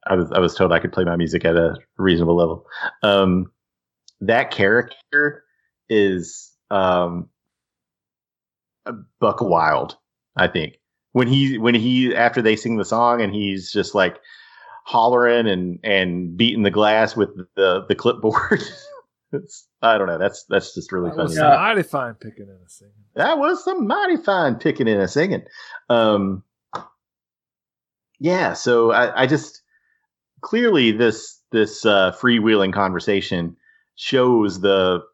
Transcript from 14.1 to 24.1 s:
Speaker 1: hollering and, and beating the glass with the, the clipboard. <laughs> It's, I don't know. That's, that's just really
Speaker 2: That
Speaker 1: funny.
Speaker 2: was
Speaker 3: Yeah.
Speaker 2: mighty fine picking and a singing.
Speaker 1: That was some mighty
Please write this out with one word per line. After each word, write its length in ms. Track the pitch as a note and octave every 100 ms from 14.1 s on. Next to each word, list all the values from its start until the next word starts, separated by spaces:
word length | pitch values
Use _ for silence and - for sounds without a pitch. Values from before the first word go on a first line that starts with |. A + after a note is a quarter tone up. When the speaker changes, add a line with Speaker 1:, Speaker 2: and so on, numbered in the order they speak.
| - _ - - - - - -
Speaker 1:
hollering 600 | A#2+ A2+ B2 A#2+ A#2+ A2+
and, 320 | F#2+ F2+ F2
and 540 | A2 G2 F#2 F2 F2+ F2
beating 240 | A#2 A#2
the 60 | G2+
glass 440 | F#2+ G#2+ A2 A2 -
with 140 | G2+ G2 F#2 -
the, 280 | F#2+ F#2 G2
the 80 | G2+
clipboard. 680 | A#2 - A2 G#2+ - G#3+ -
<laughs> 60 | - - - _ _ _
It's, 360 | C#3+ F#3+ - _ _
I 160 | A#2 A2
don't 100 | F#2+
know. 100 | E2
That's, 260 | G2 - -
that's 260 | G2+ -
just 200 | - E2
really 160 | F#2+ F2
Speaker 2:
That 60 | D#3
Speaker 1:
funny. 100 | -
Speaker 2:
was 60 | -
Speaker 3:
Yeah. 200 | D3+ C#3+
Speaker 2:
mighty 260 | G3 A3
fine 300 | E3 C#3+ B2
picking 340 | A2 A2+ - G2+
and 180 | F#2+ F2+
a 40 |
singing. 240 | - G2+ _ _ -
Speaker 1:
That 220 | F#3 D#4+
was 240 | D4 F4+ -
some 200 | F#4+ G#3+
mighty 300 | E4+ G4